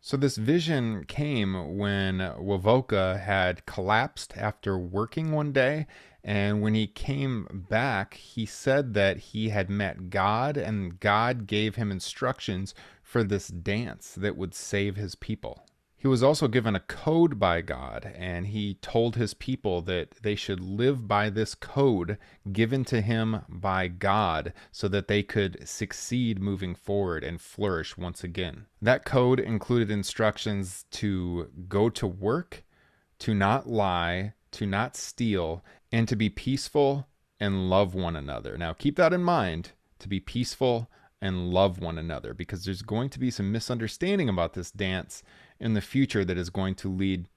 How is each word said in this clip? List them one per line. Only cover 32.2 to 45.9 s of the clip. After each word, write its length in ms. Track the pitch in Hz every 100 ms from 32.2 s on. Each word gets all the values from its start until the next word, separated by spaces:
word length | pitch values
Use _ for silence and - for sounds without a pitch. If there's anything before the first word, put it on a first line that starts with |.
| 98 147 175 - - _ _ _ _ _
to 160 | - 104
not 320 | 98 127 117
lie, 680 | 117 98 87 85 90 101 - _
to 140 | - 104
not 300 | 98 127 -
steal, 720 | - - 117 95 82 82 - - _
and 160 | 117 113
to 80 | 107
be 140 | 107
peaceful 800 | - - 135 - 151 139 139 135 _ _ _
and 280 | 101 98 92
love 240 | 92 98
one 220 | 92 87 82
another. 420 | 71 64 55 55
Now, 140 | 85
keep 240 | 80 139 147
that 160 | 165
in 120 | 180
mind, 500 | 175 170 95 82 90 _ _ _
to 100 | 98
be 140 | 98
peaceful 680 | - 120 123 - 131 117 117 _ _ _
and 280 | 98 92 87
love 320 | 90 98 90
one 160 | 85 80
another, 360 | 82 78 57
because 300 | 57 - 92
there's 200 | 92 95
going 260 | 104 110 135
to 100 | 127
be 100 | 127
some 220 | - 98
misunderstanding 760 | 110 - 120 110 - 175 202 139
about 240 | 92 82
this 180 | - 85
dance 500 | - 95 92 85 - _ - - _
in 140 | 113
the 80 | 107
future 420 | -